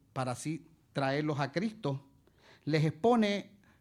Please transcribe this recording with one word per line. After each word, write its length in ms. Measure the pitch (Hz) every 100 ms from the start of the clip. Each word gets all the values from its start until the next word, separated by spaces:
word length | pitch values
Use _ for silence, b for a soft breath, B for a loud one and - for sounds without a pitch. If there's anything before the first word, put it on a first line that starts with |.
| _
para 200 | - 127
así 340 | 127 151 160 - _ _
traerlos 460 | - 135 139 156 143
a 140 | 139
Cristo, 520 | 170 220 - 143 135 - _ _ b b b
les 200 | - 156
expone 640 | 151 - 233 240 208 202 - - b b